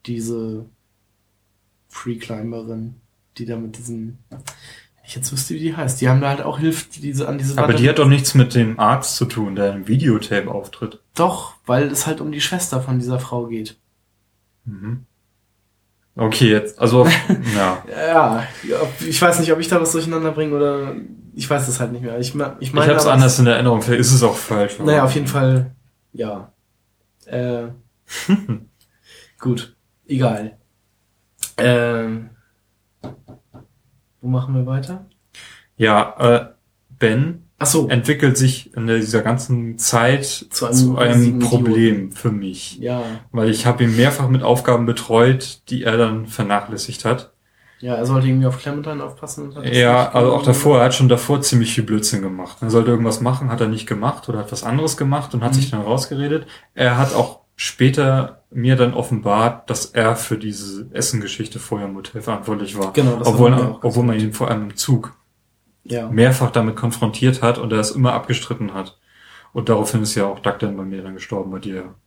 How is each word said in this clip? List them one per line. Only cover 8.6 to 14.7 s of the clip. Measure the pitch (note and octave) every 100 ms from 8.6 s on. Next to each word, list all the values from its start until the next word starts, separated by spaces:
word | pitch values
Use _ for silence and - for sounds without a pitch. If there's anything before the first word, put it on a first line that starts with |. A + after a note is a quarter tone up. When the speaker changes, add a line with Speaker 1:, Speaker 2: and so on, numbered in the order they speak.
| A2+ A2+
Speaker 2:
Arzt | G#2+ C3+ - -
zu |
tun, | A#2 A2+ G#2 F#2+
der | G2+
im | G2 F#2+
Videotape | B2+ D#3 G#2+ - G2+ F#2+
auftritt. | G2+ - - - - _
Speaker 1:
Doch, | - F3+ F3 - -
weil | - B2+ C#3+
es | C#3+ D#3
halt | D#3
um | D3+
die | D3
Schwester | - F#3 F3+ C3
von | C3 B2+
dieser | A#2+ B2+
Frau | B2+ B2 A#2
geht. | A2+ G#2+ - _ _ _ _ _ _ _ _
Speaker 2:
Mhm. | A#2